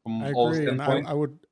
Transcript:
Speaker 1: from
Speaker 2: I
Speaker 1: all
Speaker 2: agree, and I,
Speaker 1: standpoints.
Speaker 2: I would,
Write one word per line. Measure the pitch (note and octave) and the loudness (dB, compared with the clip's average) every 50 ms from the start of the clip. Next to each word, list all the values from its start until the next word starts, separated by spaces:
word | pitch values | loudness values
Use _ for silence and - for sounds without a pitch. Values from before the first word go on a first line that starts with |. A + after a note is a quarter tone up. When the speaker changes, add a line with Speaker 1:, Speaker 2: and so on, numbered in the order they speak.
| _ | _
Speaker 1:
from | A2+ A2+ A2+ A2+ | -6 -6 -4 -4
Speaker 2:
I | A#2 C#3+ | -2 2
Speaker 1:
all | B2 A#2+ A#2+ | 2 2 2
Speaker 2:
agree, | - D#3+ D3+ C#3 | 2 0 0 0
and | C3 B2+ | 0 0
I, | C#3 | 2
Speaker 1:
standpoints. | - - C#3 C#3+ - | 2 2 2 0 -2
Speaker 2:
I | D3+ | -2
would, | D3 D3+ C#3+ D3 - _ _ | -2 -2 -4 -6 -12 _ _